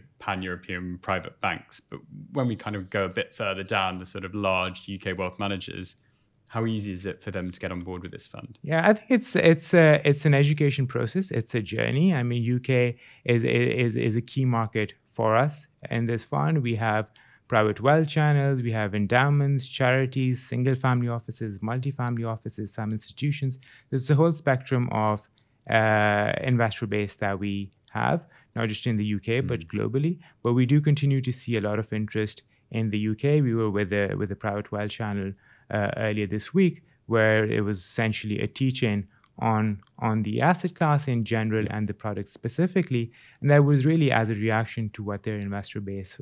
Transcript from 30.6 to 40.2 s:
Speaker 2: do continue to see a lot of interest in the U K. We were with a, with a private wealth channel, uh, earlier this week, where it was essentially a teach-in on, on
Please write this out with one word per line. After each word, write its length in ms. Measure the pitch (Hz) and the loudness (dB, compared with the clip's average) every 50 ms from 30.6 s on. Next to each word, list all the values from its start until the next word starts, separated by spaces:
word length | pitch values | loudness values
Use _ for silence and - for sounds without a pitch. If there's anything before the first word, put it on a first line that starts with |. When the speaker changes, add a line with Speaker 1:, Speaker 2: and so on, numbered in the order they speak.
| 127 | 4
Speaker 2:
do 140 | 123 143 147 | 4 4 4
continue 400 | 147 151 147 147 143 139 135 135 | 4 4 2 2 2 2 0 0
to 100 | 131 131 123 | 0 -2 -6
see 220 | - - - 117 110 | -6 -4 -4 -2 -2
a 40 | |
lot 160 | 98 104 104 107 | 0 0 -2 -2
of 140 | 107 - | -2 -2
interest 520 | - 107 107 104 - 110 107 104 - - - _ _ _ _ - | -4 -4 -4 -4 -2 -2 -4 -4 -6 -12 -18 _ _ _ _ -8
in 180 | - 113 113 110 | -4 -2 -2 -2
the 100 | 101 107 | -2 -2
U 160 | 107 107 107 | -2 -2 -2
K. 260 | 107 - 143 147 151 | 0 0 2 4 4
We 120 | 143 123 113 | 4 2 2
were 160 | 117 113 107 | 0 0 0
with 220 | 95 101 104 92 | 0 0 0 0
a, 240 | 101 101 101 95 98 | 0 0 0 0 -2
with 160 | 95 101 98 | -2 -4 -4
a 40 | 101 | -6
private 360 | - - 107 101 104 104 - | -6 -4 -4 -4 -4 -6 -6
wealth 200 | - 104 104 104 | -6 -6 -6 -6
channel, 420 | - - 113 107 101 101 95 98 98 _ _ _ _ _ _ - | -6 -6 -6 -4 -4 -4 -4 -6 -8 _ _ _ _ _ _ -6
uh, 200 | - 107 104 101 - - | -4 -2 -2 -2 -2 -2
earlier 280 | 110 110 107 107 104 | -2 -2 -2 -2 -2
this 280 | 98 107 107 - - - | -2 -4 -6 -6 -2 2
week, 300 | 180 196 175 - - _ _ _ _ _ - | 4 4 4 2 -2 _ _ _ _ _ 0
where 360 | 113 113 110 110 110 107 107 | 2 4 4 4 4 4 2
it 180 | 107 113 110 | 2 0 0
was 180 | 104 101 107 92 | 0 0 -2 -4
essentially 600 | 90 - - - 117 110 104 - - 107 104 101 | -6 -10 -4 -2 -2 -2 -2 -4 -6 -6 -4 -4
a 80 | 101 107 | -4 -6
teach-in 580 | - - 135 131 127 131 - 113 104 101 95 - _ _ _ _ _ - | -4 -2 -2 0 0 0 0 0 0 0 -4 -6 _ _ _ _ _ -4
on, 420 | - 113 110 110 110 110 104 101 - _ _ - | 0 0 2 2 2 0 -2 -4 -8 _ _ -6
on 240 | - 110 110 110 | -2 -2 0 0